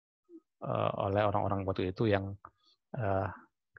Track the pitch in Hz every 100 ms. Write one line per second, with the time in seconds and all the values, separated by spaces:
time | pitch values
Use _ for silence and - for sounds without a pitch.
0 | _ _ _ - - _ - 117 107 -
1 | 101 98 104 101 98 98 92 95 92 92
2 | 117 98 98 101 - _ _ _ _ -
3 | 107 95 101 - - _ _